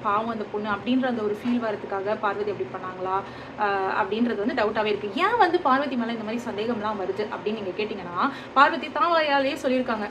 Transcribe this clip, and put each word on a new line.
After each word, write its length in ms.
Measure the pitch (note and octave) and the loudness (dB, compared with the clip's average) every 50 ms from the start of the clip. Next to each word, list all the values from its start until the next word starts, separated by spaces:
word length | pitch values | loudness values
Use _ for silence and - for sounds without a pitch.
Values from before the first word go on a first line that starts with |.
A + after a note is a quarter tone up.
| - | 0
பாவம் 260 | A3 G3+ G#3 A3+ A#3 | 0 0 0 0 -2
அந்த 160 | A3+ G#3+ G#3 - | -4 -6 -6 -6
பொண்ணு 180 | - G#3 G#3 A3 | -4 -4 -2 -2
அப்படின்ற 360 | G3+ G3+ - A#3 B3+ C4 B3+ | -2 -2 0 2 2 2 4
அந்த 160 | C4 A#3+ A3 | 2 0 0
ஒரு 160 | G#3+ G#3 G#3 G#3 | 0 -2 -2 -2
ஃபீல் 240 | - A#3+ A#3+ B3 A#3 | 0 0 0 2 0
வரதுக்காக 500 | A3 G#3 G3+ - - G3+ G3 F#3+ G3+ A3 G#3+ | 0 -2 -4 -4 -4 -4 -2 0 -2 -2 0
பார்வதி 300 | A3 G#3 G3 G3+ G#3 G#3 | 0 -2 0 0 -2 -4
அப்படி 180 | F#3+ F3 F#3 F3+ - | -2 -4 -4 -6 -6
பண்ணாங்களா, 440 | F#3 F3+ F#3 F#3 F#3 F#3 F#3 F#3+ G3 G3 - - - - - - - | -8 -8 -8 -8 -6 -4 -2 -2 -2 -2 -4 -12 -12 -14 -14 -4 -2
அ, 60 | G#3 G3+ G3 G3 F#3+ F#3+ - - | 0 0 2 2 0 0 0 0
அப்படின்றது 440 | G#3+ F#3+ G3+ A3 A#3+ A#3+ A3 G3 G3+ | 0 0 2 0 2 2 2 0 0
வந்து 180 | A#3+ - B3+ G#3+ | 0 2 2 0
டவுட்டாவே 220 | G#3+ A3 A3+ G#3+ | 2 2 0 0
இருக்கு. 260 | G#3+ G#3 G3+ - G#3 G3 | 2 0 0 -2 -4 -2
ஏன் 220 | C#4+ F4 G4+ A#4 | 0 2 2 6
வந்து 220 | A#4+ G#4 F4+ E4 F4 | 6 4 6 4 4
பார்வதி 360 | - C#4+ B3+ C4+ D4 C#4+ C4+ | 4 4 4 4 2 0 -2
மேல 160 | A#3+ A#3 A3+ | -2 -2 -2
இந்த 120 | A#3 A3+ G#3 | -2 -4 -4
மாதிரி 200 | G#3+ A3+ A#3+ - | -4 -4 -4 -4
சந்தேகம்லாம் 580 | A#3+ G3+ G3+ A3 A#3 A#3 G#3+ G3+ G#3+ G#3+ G3 | -6 -4 -2 -2 -2 -2 -2 -2 -4 -2 -2
வருது 240 | F#3 F3+ F#3+ - G3+ | -2 -4 -2 -2 -2
அப்படின்னு 340 | - G#3+ F3 - G#3 G#3+ A3+ | -4 -4 -4 -2 -2 -2 -2
நீங்க 120 | G#3 F#3 F3 | -4 -6 -4
கேட்டீங்கன்னா, 520 | - G#3+ G#3+ A3 G3 F3 F3 F3 F3+ G#3+ B3+ C4 - - - - | -4 -4 -4 -4 -6 -8 -6 -2 -2 -2 -2 -2 -4 -12 -2 6
பார்வதி 380 | C4 C#4+ D#4 E4 C#4+ D#4 D4+ | 6 6 6 6 0 -6 -4
தான் 200 | - D4 D#4 E4+ | 0 0 2 4
வாயாலேயே 460 | E4+ E4 D#4 D4+ C#4 C#4 C4+ C4+ D#4 D#4 - | 4 4 4 4 4 4 4 2 0 0 0
சொல்லியிருக்காங்க 440 | C#4 B3+ B3+ B3 B3 A#3 G#3+ G#3 G#3 | 0 0 2 0 0 -2 -4 -4 -6